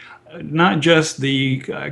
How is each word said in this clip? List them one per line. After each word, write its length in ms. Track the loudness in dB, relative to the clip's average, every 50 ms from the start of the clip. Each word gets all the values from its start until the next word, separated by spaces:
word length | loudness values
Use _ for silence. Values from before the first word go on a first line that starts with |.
| -20 -20 -20 -20 _ -20
uh, 60 | -18 -14 -10
not 340 | -4 0 2 2 2 2 2
just 420 | 4 4 4 4 4 0 -4 -4
the, 400 | -2 -2 0 0 0 0 -2 -4 -4 -8 -10
uh, 160 | -8 -8 -10